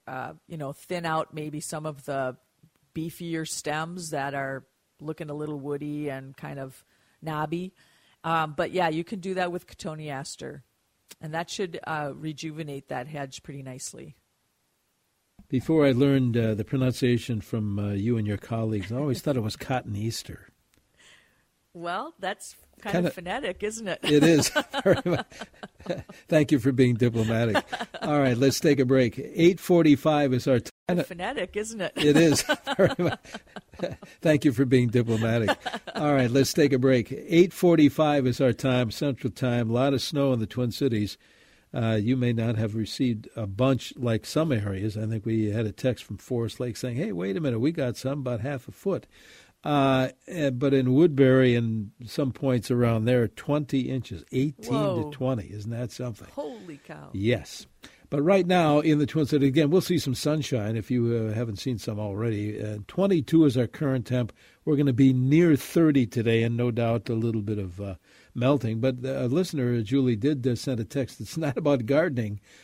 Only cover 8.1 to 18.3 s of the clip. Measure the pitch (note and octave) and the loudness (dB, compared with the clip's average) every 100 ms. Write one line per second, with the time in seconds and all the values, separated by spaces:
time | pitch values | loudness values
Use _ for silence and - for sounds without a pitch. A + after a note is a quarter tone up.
8.1 | _ E3 E3 D#3 D3 E3+ F3+ E3+ D#3 E3 | _ -2 -2 -2 -2 -4 0 0 -2 -6
9.1 | G3+ F#3+ F#3 F3+ F3 - - F3 D#3 D3+ | -8 -6 -4 -4 -6 -10 -14 -12 -10 -10
10.1 | C3+ - - C3+ C#3+ _ _ _ _ _ | -10 -10 -12 -14 -14 _ _ _ _ _
11.1 | - D#3 D#3+ E3+ - F#3 E3 - D#3 D3 | -16 -10 -8 -8 -6 -8 -8 -8 -6 -6
12.1 | C3+ D#3 C#3+ D#3+ D3+ D3+ C#3 - C3+ C3+ | -8 -10 -10 -10 -10 -10 -12 -10 -10 -8
13.1 | D3+ C3+ - - C#3 C3 B2+ - A#2+ C#3+ | -10 -10 -12 -16 -14 -14 -14 -14 -16 -20
14.1 | - _ _ _ _ _ _ _ _ _ | -20 _ _ _ _ _ _ _ _ _
15.1 | _ _ _ - C3 - D#3+ C#3+ B2 C#3 | _ _ _ -6 -6 0 2 2 4 2
16.1 | C3+ B2 A#2 A2+ G#2+ G#2+ C3+ B2+ B2 B2+ | 2 2 0 0 -2 -4 -2 -2 0 0
17.1 | A#2+ - A2 - A#2 G#2 G2+ G#2 G2+ A2 | 0 -2 -8 -6 -6 -4 -4 -4 -2 -2
18.1 | A#2 G#2 | -2 -2